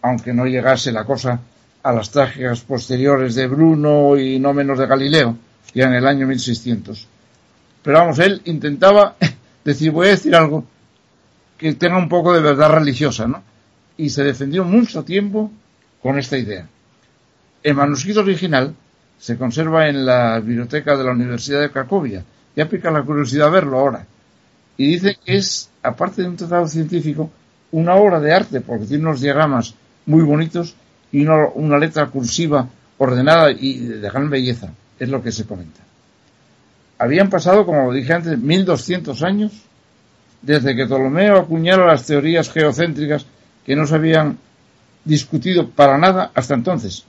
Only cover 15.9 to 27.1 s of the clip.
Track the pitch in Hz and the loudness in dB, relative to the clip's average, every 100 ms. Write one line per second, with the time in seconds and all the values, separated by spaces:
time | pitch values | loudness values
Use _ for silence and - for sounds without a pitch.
15.9 | _ 127 139 123 139 107 98 85 _ _ | _ -4 -4 -2 -4 -4 -10 -14 _ _
16.9 | _ _ _ _ _ _ _ 147 139 143 | _ _ _ _ _ _ _ -2 0 0
17.9 | 143 165 214 196 175 180 143 131 156 _ | -2 -2 0 0 0 0 0 -2 -8 _
18.9 | _ _ _ - 113 127 117 160 160 156 | _ _ _ -10 -6 -4 -4 0 2 2
19.9 | 143 131 123 120 113 107 120 120 147 147 | 0 0 2 2 0 -2 -4 -4 -6 -2
20.9 | 139 131 123 123 120 117 143 147 139 127 | -2 0 -2 -2 -6 -4 -4 -2 -4 -4
21.9 | 196 143 98 92 _ _ - 156 180 170 | -4 -4 -8 -14 _ _ -6 -4 -4 -2
22.9 | 156 143 147 135 139 151 180 151 131 139 | -2 -2 -4 -2 2 2 2 0 0 0
23.9 | 113 - _ _ _ _ _ _ - 139 | -2 -14 _ _ _ _ _ _ -4 0
24.9 | 170 190 202 - 196 190 - - _ 131 | 0 -2 -4 -2 -2 -2 -8 -12 _ -6
25.9 | 120 185 - 180 175 170 175 170 156 156 | -2 -4 -2 -6 -6 -4 -2 -2 -4 -4
26.9 | 175 156 | -2 -4